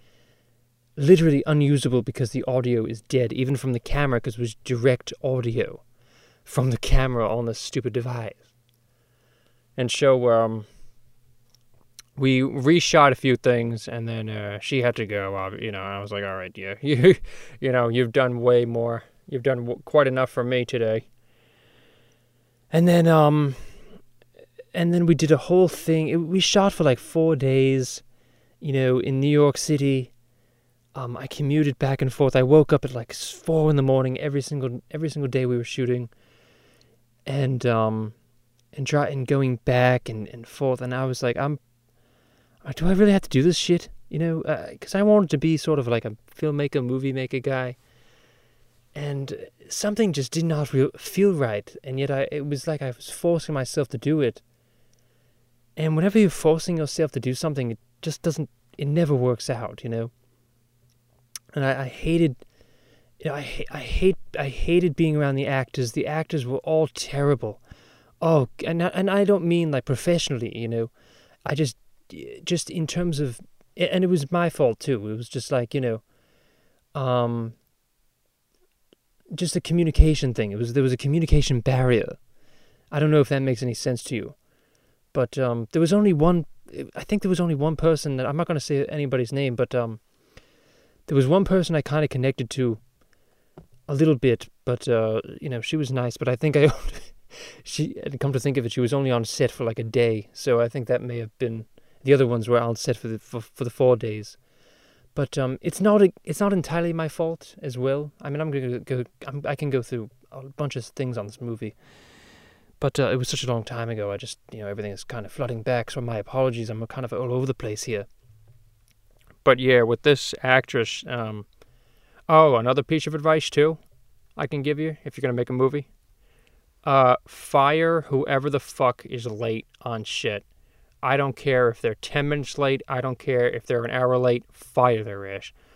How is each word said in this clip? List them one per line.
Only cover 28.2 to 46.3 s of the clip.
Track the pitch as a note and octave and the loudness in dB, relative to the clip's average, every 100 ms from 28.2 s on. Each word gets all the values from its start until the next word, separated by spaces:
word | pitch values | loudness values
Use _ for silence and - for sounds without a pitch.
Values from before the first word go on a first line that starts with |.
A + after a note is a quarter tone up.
| _ _ _ _ | _ _ _ _
you | D#3 | -4
know, | C3+ B2+ B2+ | 0 2 2
in | - C3+ | 0 0
New | C#3 | 4
York | D3 D3 - | 6 6 4
City. | - D3 C#3 C3+ B2+ _ _ _ _ _ _ _ _ - | 0 0 2 0 -2 _ _ _ _ _ _ _ _ -12
Um, | B2 A#2+ | -10 -10
I | C3+ | -10
commuted | - C#3+ D3+ D3 C3 | -4 0 2 2 0
back | C3+ C3+ | 0 0
and | C3 | -2
forth. | - C3+ | 0 2
I | C3 | 4
woke | B2+ D3+ D3 | 6 6 8
up | D3 | 4
at, | C3+ | 0
like, | B2 A2+ | -8 -10
s-, | - - | -12 -12
four | - - D#3+ D#3 | -10 -2 2 4
in | D3 | 4
the | |
morning | C3+ C3+ C3 B2+ | 4 2 2 -2
every | D3+ C#3+ | -4 -4
single, | C3 D3 C3 A#2+ - | -4 -6 -6 -8 -12
every | D3+ D#3+ | -8 -6
single | D3+ C#3 | -4 -4
day | C3 B2+ | -2 0
we | B2 | -2
were | |
shooting. | A#2 - B2+ B2 A#2 _ _ _ _ _ _ _ _ _ _ _ | -4 -4 -2 -2 -6 _ _ _ _ _ _ _ _ _ _ _
And, | - C#3 C3+ B2+ | -6 -2 -2 0
um, | B2 A2+ A2 A2 G#2+ - _ _ _ _ _ | 0 2 2 0 -6 -10 _ _ _ _ _
and | - | -10
try-, | C3+ D3 C#3+ | -2 0 0
and | C#3 B2 | -2 0
going | C#3 C3+ B2 | 0 2 0
back | - B2 B2 B2+ - | 0 4 4 2 -2
and, | A2+ G#2 | -10 -10
and | A#2+ A2+ | -14 -16
forth. | - C#3 B2+ | -4 -2 -2
And | B2 | -4
I | B2+ | -4
was | C3 B2+ | -4 -2
like, | B2+ A#2+ | -2 -2
"I'm, | C#3+ D3 _ _ _ _ _ _ _ _ _ _ | -2 -4 _ _ _ _ _ _ _ _ _ _
uh, | - | -12
do | C3+ E3+ | -2 2
I | |
really | F#3+ G#3 | 6 6
have | G3 | 4
to | - | 2
do | C3 | 2
this | D#3 E3+ | 4 2
shit?" | - F3 - - - | 2 0 -2 -18 -8
You | D3+ | -4
know, | E3 E3 | -2 -2
uh, | - D3+ - - | -4 -6 -8 -16
'cause | - G3 | -6 2
I | |
wanted | G#3 G#3 F#3 | 6 6 4
to | D3 | 2
be | D#3+ D#3+ | 2 0
sort | - D3+ | 0 0
of | A#2 | 0
like | A#2 | -2
a | A2+ G#2+ _ | -2 -10 _